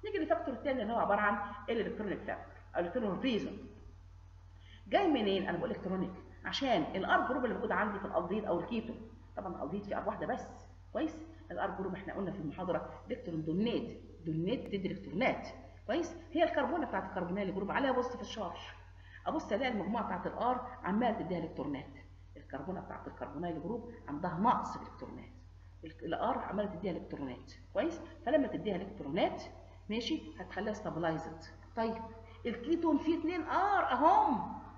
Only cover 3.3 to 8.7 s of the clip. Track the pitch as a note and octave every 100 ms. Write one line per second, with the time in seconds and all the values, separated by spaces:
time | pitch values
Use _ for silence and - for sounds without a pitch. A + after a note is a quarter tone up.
3.3 | G#3+ - - - - - - - - -
4.3 | - - - - - - C#4+ F#4+ C4+ G#3
5.3 | F#3+ - F3 A3+ - F3+ F#3 E3+ - -
6.3 | - G3 - C4+ G3+ C#4+ F#3+ - F4+ A3+
7.3 | C4 B3 G3 G#3 F#3 G#3+ G3 - - F3
8.3 | G#3+ G#3 E3+ -